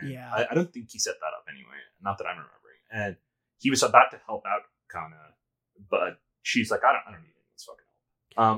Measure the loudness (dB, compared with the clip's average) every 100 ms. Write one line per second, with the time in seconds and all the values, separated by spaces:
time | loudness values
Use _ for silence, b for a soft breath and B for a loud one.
0 | -10 -12 -6 -2 0 0 -2 -6 -12 -6
1 | -6 -4 -8 -10 -14 -20 -20 -20 -20 _
2 | -8 -6 -6 -8 -12 _ _ _ -10 -4
3 | -4 -6 _ _ _ _ 0 2 6 6
4 | 6 2 -10 -8 -4 -6 -6 _ -14 -12
5 | -12 -14 -20 _ _ _ _ _ -2 -2
6 | -2 -6 _ _ -2 0 0 2 2 2
7 | -2 -18 -20 _ _ -20 -20 -20 _ _
8 | _ _ _ 4 4